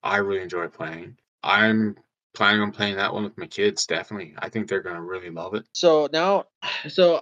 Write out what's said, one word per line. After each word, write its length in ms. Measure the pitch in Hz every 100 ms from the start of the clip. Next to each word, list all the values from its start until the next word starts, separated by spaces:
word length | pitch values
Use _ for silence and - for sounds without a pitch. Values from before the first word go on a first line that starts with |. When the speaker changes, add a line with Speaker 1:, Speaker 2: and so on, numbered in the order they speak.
Speaker 1:
I 160 | 92 101
really 240 | 98 98
enjoy 260 | 90 87 82
playing. 480 | - 80 82 90 - _ _
I'm 540 | - 101 110 110 107 - _ _ _
planning 260 | - 101 104
on 100 | 104
playing 260 | 104 104 98
that 180 | 104
one 100 | 104
with 140 | 104 -
my 80 | 85
kids, 400 | - 104 101 -
definitely. 480 | 82 87 104 82 -
I 120 | -
think 180 | 113 101
they're 140 | 98
gonna 200 | 90 85
really 280 | 87 92 90
love 240 | 82 92
it. 100 | 104 -
Speaker 2:
So 360 | - 175 156 143
now, 320 | 156 185 196 - _
<sighs> 260 | - - 147
so 300 | 185 175 165